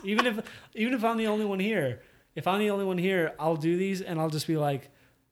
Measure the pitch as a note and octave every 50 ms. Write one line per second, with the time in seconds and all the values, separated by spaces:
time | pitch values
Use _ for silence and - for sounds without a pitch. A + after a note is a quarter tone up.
0 | - G3 G#3+ A#3 B3 B3 G#3 A3 - - - - - - - A3+ A3 B3 C4+ A3
1 | A3 A3+ A#3 A3+ A3+ G#3+ G#3 G#3+ G#3+ G3+ G3 F#3+ F#3+ A3 A3 F3+ C#3 - - -
2 | - - - _ _ _ - D#3+ - F3+ F#3+ G3+ G#3+ G#3 G3+ G3+ G3 F#3+ F#3 F3
3 | F3 F#3+ F#3+ F3+ D#3+ D#3 - - D3+ E3+ E3+ D3+ D#3 E3 F3 F3 F#3+ G3 F#3+ F3+
4 | F#3+ F3+ E3+ D#3+ D#3+ D#3+ D#3 D3 - E3 D#3+ D#3 D3 C#3+ C#3+ B2+ - - _ _
5 | _ _ _ _ _ _